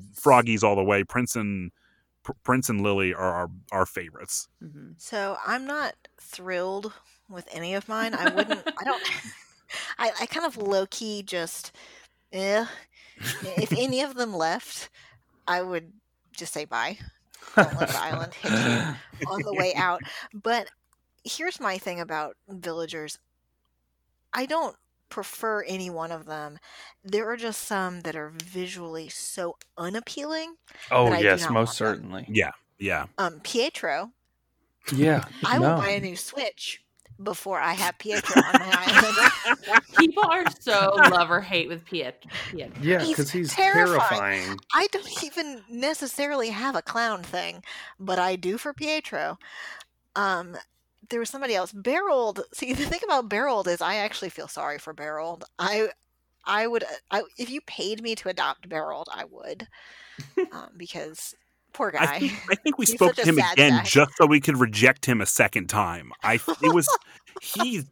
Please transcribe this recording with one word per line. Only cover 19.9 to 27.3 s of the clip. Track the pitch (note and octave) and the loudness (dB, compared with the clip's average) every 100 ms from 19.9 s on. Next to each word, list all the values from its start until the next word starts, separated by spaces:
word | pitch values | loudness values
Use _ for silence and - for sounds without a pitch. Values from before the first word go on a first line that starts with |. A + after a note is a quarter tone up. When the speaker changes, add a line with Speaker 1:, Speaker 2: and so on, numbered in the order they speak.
| F3+ C3 - - | -2 -6 -14 -16
Speaker 3:
But | G#3+ A3+ A#3 - - _ _ _ _ | -6 -2 -2 -4 -14 _ _ _ _
here's | A#3 - E4+ - | -12 -8 -6 -4
my | A3+ F#3+ | -4 -4
thing | G3 F3 | -6 -8
about | E3 D#3 D3+ - - | -6 -6 -6 -10 -18
villagers. | F#3+ E3+ E3 E3 D#3+ D3+ - _ _ _ _ _ _ _ _ _ _ _ | -12 -8 -8 -8 -10 -12 -14 _ _ _ _ _ _ _ _ _ _ _
I | B3 C4 | -6 -2
don't | D#4 C#4 - _ _ - | -2 -4 -8 _ _ -16
prefer | - G3 - A3+ G#3+ | -12 -12 -8 -4 -4
any | D3+ F#3+ F3+ | -4 -8 -8
one | E3+ E3 | -8 -8
of | E3 D#3 | -10 -10
them. | D#3 D3+ D3+ - - - _ | -12 -12 -16 -20 -20 -20 _
There | F#3+ G#3 | -4 -2
are | A3 | -2